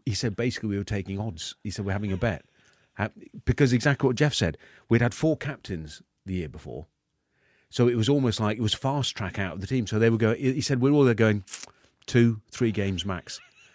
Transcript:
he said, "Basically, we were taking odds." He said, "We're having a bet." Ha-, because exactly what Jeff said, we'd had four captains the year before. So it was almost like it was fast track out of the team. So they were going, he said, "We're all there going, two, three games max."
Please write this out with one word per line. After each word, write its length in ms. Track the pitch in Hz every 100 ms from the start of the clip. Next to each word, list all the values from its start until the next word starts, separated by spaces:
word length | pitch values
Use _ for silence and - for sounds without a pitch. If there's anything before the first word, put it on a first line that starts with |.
| -
he 80 |
said, 220 | 98 117 95
"Basically, 340 | - - 107
we 80 | 101
were 60 |
taking 360 | 98 101 98 98
odds." 360 | 110 82 - -
He 80 | 104
said, 140 | - 98
"We're 80 |
having 180 | 98 104
a 60 | 92
bet." 280 | 117 82 _ _ _ _ _ -
Ha-, 120 | 107 - - - -
because 280 | 117 135
exactly 340 | 123 147 131 131
what 80 | 120
Jeff 180 | 147
said, 240 | - 85 71 - - -
we'd 120 | 117
had 120 | 120
four 240 | - 160 151
captains 640 | 147 131 - 87 76 - _ _ 92
the 100 | 92
year 140 | 76
before. 380 | 82 67 64 87 _ _ _ _ _ _ _ _
So 180 | - 120
it 80 | 120
was 140 | 110
almost 300 | 143 123 107
like 180 | 107 110
it 40 |
was 120 | 110
fast 420 | - 135 143 123 -
track 240 | 92 101
out 140 | 95
of 80 | 87
the 60 | 95
team. 200 | 127 101
So 120 | 110
they 100 | 113
were 80 | 110
going, 220 | 110 -
he 220 | 131 135
said, 180 | - 131
"We're 120 | 135
all 120 | 147
there 100 | 127
going, 300 | 110 110 104 - - - _ _ _ -
two, 340 | 120 117 107 -
three 220 | - 117
games 340 | 104 98 92 98
max." 360 | 90 - - - _ _